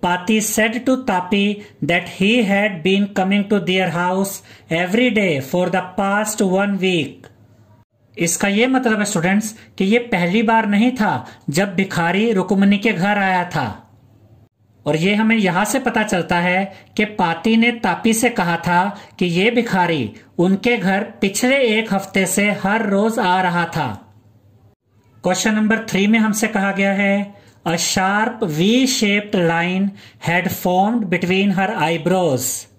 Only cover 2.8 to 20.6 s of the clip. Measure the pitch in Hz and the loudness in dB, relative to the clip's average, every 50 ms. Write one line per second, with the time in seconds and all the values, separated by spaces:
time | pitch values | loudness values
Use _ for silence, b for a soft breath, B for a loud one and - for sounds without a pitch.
2.8 | 147 185 196 202 202 202 - - 185 190 196 202 196 202 220 202 170 160 185 190 | 0 0 2 2 0 0 0 -2 0 2 2 0 0 0 0 -2 0 0 0 0
3.8 | 190 175 156 175 175 180 185 190 196 196 - - B B B B B B 160 165 | 0 0 -2 -2 -2 0 0 -2 -2 -4 -6 -12 B B B B B B -2 -2
4.8 | 180 180 185 226 254 247 208 220 202 185 156 135 131 - - 175 180 175 170 185 | -2 0 0 2 2 2 2 2 0 0 0 -2 -4 -2 -2 -2 0 0 0 -2
5.8 | 185 190 - - 196 196 196 208 214 214 - - 220 190 180 190 202 202 202 190 | -4 -4 -4 -4 -2 0 0 -2 -2 -4 -2 -2 0 0 2 0 0 0 -2 0
6.8 | 180 190 180 165 143 - - - - - - _ - _ - _ - _ - _ | 0 0 0 0 -2 -4 -8 -16 -20 -20 -20 _ -20 _ -20 _ -20 _ -20 _
7.8 | _ _ _ _ _ _ _ - 175 165 - - - 202 196 208 233 262 262 262 | _ _ _ _ _ _ _ -4 -4 -2 -2 -2 -2 0 2 2 2 2 2 0
8.8 | 254 240 220 202 208 202 - 180 156 180 196 208 214 - - B B B B - | 2 0 0 0 -2 -2 -2 -2 0 2 0 0 0 -2 -10 B B B B -2
9.8 | 196 190 214 240 240 233 - 180 175 175 180 226 233 214 226 226 220 208 208 196 | 0 2 2 0 0 0 -2 -2 0 0 2 2 2 4 2 2 2 2 2 2
10.8 | 226 254 254 - 226 196 156 120 - B B B B - 139 165 196 202 190 170 | 2 2 2 0 0 0 0 -2 -6 B B B B -4 0 0 0 0 0 -2
11.8 | 196 190 - 175 165 170 175 196 220 233 220 190 175 180 214 190 196 202 202 202 | -2 -2 0 -2 0 0 0 0 2 2 2 0 2 2 2 4 4 4 4 4
12.8 | 202 233 208 170 175 202 208 208 196 190 185 180 175 175 - 160 135 110 95 - | 2 0 0 0 0 0 0 0 0 0 0 0 -2 -2 -4 -4 -4 -4 -6 -10
13.8 | - - - _ _ _ - _ _ - - - - _ _ _ _ _ _ _ | -16 -20 -20 _ _ _ -20 _ _ -20 -20 -20 -20 _ _ _ _ _ _ _
14.8 | _ 147 151 156 165 190 208 208 220 220 226 226 202 180 165 180 208 208 - 269 | _ -2 -2 0 2 0 2 2 2 2 2 2 2 2 2 0 0 0 -2 -2
15.8 | 262 240 - 220 214 214 - 180 165 - 180 175 175 180 180 185 196 196 B B | -2 -2 -2 -2 -2 0 -2 -2 -2 0 0 0 2 2 0 0 -2 -4 B B
16.8 | B B B - 208 208 208 - 185 165 165 165 - 226 220 226 226 240 240 233 | B B B -4 -4 -4 -2 -4 -2 -2 -2 -2 0 2 2 4 4 2 0 0
17.8 | - 196 170 - - 226 220 226 - 240 240 - 180 175 170 165 - 175 175 175 | -2 -4 -4 0 0 0 0 2 0 0 0 0 -2 -2 -2 -2 -2 0 2 2
18.8 | 185 202 196 B B B B - 185 180 165 175 190 233 233 240 226 233 - 190 | 2 0 -4 B B B B -4 -2 -2 0 2 2 2 2 2 0 0 0 0
19.8 | 175 170 165 151 120 104 B B B B B - 170 180 190 190 | 0 0 0 -2 -2 -6 B B B B B 0 2 2 2 2